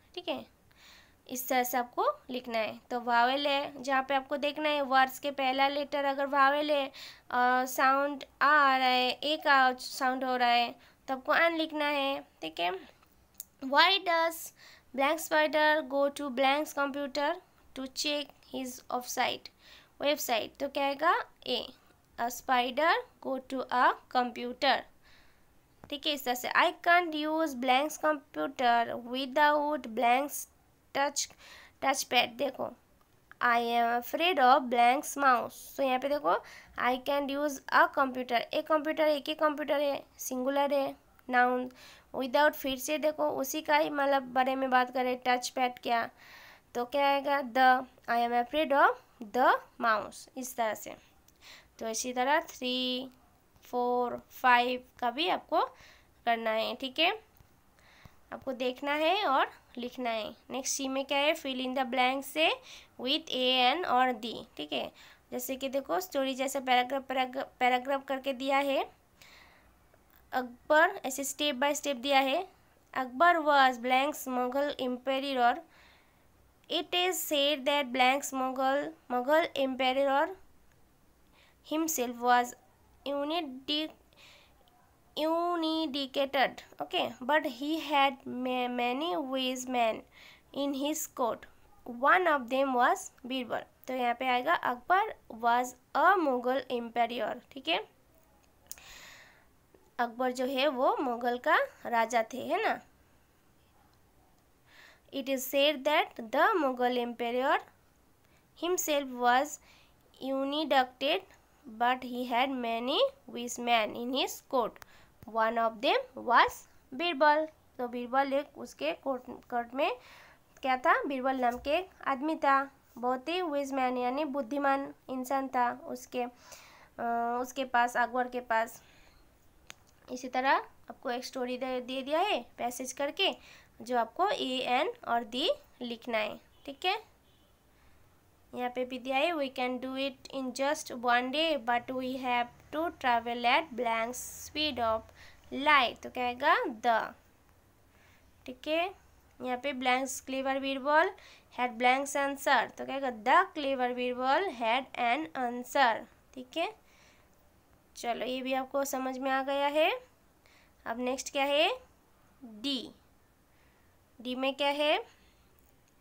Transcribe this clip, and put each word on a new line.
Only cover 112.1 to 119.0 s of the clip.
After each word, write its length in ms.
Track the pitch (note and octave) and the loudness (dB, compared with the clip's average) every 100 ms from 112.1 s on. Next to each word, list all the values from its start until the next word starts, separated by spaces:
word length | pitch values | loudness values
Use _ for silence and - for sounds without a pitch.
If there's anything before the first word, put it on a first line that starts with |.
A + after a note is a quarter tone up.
| A#3+ B3 | -6 -2
had 180 | A#3 C4+ | 0 0
many 480 | C4 A#3 A3+ B3 E4 C5 - - | -2 -4 -4 -2 0 0 -2 -14
wise 280 | A3+ A#3+ - | -10 -10 -6
men 380 | A#3+ A#3 G#3+ - | 2 2 2 -4
in 160 | A#3+ | -4
his 180 | C4+ F#4 - - | -2 -2 -6 -4
court, 180 | C4+ G#3 - - - - _ - | -2 -2 -6 -20 -20 -20 _ -8
one 280 | A3 A3 A3+ | 0 0 2
of 220 | A3+ A3+ | 0 0
them 180 | C4+ A4+ C5+ - | 0 0 -2 -10
was 320 | A3 A#3+ A4 - - - _ | 2 6 6 2 -18 -20 _
Birbal। 540 | B3+ E4+ D4 D4+ D4+ D#4 - _ - | -4 -4 4 4 4 0 -8 _ -10
तो 100 | B3 | -8
बीरबल 440 | B3 A#3+ C4 C#4 | -6 -2 0 2
एक 260 | C4+ C#4+ - | 0 -4 -12
उसके 340 | A#3+ - C#4+ | -16 -6 -6
कोर्ट, 300 | - | -4